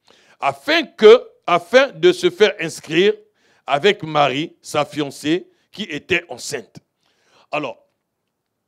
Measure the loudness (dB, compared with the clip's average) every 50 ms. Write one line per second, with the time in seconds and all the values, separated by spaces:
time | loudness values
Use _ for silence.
0 | _ _ _ _ _ _ _ -6 -4 -4 -4 -4 -4 -2 -2 -2 -2 -4 _ 4
1 | 8 8 8 8 4 -6 _ _ -4 -2 -2 -2 -2 2 2 2 2 2 -2 2
2 | 2 2 2 2 -2 -2 2 2 0 0 2 -4 -8 -10 -10 -12 -12 -4 0 2
3 | 2 2 0 -2 -10 _ _ _ _ _ _ _ -6 -4 -4 0 2 0 0 0
4 | -6 -4 0 0 0 0 0 -4 -6 -8 _ _ _ -6 -4 -4 -4 -4 -4 -6
5 | -6 -6 -8 -8 -4 -2 -2 -2 -4 _ _ _ _ _ -16 -14 -12 -10 -12 -12
6 | -6 -4 -4 -4 -4 -8 -16 -16 -14 -12 -12 -12 -14 _ _ -20 _ _ _ _
7 | _ _ _ _ _ _ _ _ _ -10 -8 -8 -8 -8 -12 _ _ _ _ _
8 | _ _ _ _ _ _ _ _ _ _ _ _ _